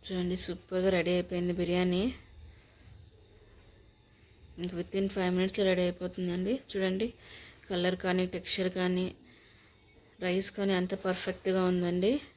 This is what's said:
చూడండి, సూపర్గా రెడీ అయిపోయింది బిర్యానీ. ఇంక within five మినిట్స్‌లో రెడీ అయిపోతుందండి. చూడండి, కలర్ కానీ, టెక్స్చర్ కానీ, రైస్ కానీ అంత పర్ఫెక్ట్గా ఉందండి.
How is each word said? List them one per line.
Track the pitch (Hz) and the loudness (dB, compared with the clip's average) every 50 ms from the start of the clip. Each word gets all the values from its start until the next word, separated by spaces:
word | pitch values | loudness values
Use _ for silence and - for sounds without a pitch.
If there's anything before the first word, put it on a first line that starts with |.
| - - | -10 -6
చూడండి, | 196 185 180 180 180 185 - | -4 -2 -2 -2 -2 -2 -4
సూపర్గా | - 175 180 - - 185 185 185 190 185 175 | -6 -6 -8 -8 -4 -2 0 2 4 4 4
రెడీ | 165 180 180 180 | 2 2 2 0
అయిపోయింది | 180 180 180 175 175 180 175 180 | 0 -2 -2 -2 0 0 0 0
బిర్యానీ. | 180 170 175 180 180 180 175 180 202 254 254 - - - - - - - - - - - - - - - - - - - - - - - - - - - - - - - - - - - _ - _ - - - - - - - - - - - | 0 0 2 2 4 2 2 2 2 0 -2 -4 -14 -20 -20 -20 -20 -20 -20 -20 -20 -20 -20 -20 -20 -20 -20 -20 -20 -20 -20 -20 -20 -20 -20 -20 -20 -20 -20 -20 -20 -20 -20 -20 -20 -20 _ -20 _ -20 -20 -20 -20 -20 -20 -20 -20 -20 -10 -8
ఇంక | 175 180 185 170 | -6 -6 -4 -6
within | 175 - - 190 196 190 190 | -6 -4 -2 -2 -2 0 0
five | 196 185 180 180 180 | 0 0 2 2 2
మినిట్స్‌లో | 185 190 190 - 202 190 | 2 2 2 2 2 2
రెడీ | 185 180 180 180 | 4 4 2 0
అయిపోతుందండి. | 180 180 180 180 180 - 185 180 175 180 185 196 247 269 - - | 0 -2 -8 -8 -6 -4 -4 -2 -2 -2 0 -2 -2 -2 -4 -6
చూడండి, | - 196 190 185 185 190 214 247 - - - - - - - - - - - - | -4 -2 0 0 0 0 -2 -4 -4 -10 -20 -20 -20 -20 -20 -20 -20 -20 -8 -4
కలర్ | 196 180 175 180 185 185 - | -2 0 2 0 0 0 0
కానీ, | 185 180 185 185 180 - | 0 2 2 0 0 -2
టెక్స్చర్ | 175 180 - - 202 185 185 185 185 | -8 -4 -2 -2 0 0 0 0 0
కానీ, | 180 180 180 180 180 185 - - - - - - - - - - - - - _ - - _ - - - - - 180 | 0 2 2 2 0 -2 -4 -10 -20 -20 -20 -20 -20 -20 -20 -20 -20 -20 -20 _ -20 -20 _ -20 -20 -20 -14 -6 -2
రైస్ | 185 180 190 190 - - - | 0 0 0 0 -2 -4 -2
కానీ | 196 196 190 185 | 0 2 2 2
అంత | 180 185 196 190 - | 2 0 -2 -2 0
పర్ఫెక్ట్గా | 190 180 185 - - 214 - - 190 185 190 185 180 | -2 0 0 -2 -4 -4 -2 0 0 2 4 4 4
ఉందండి. | 180 180 175 175 175 180 180 208 262 294 - - - | 4 2 2 2 2 2 2 2 2 2 -2 -8 -20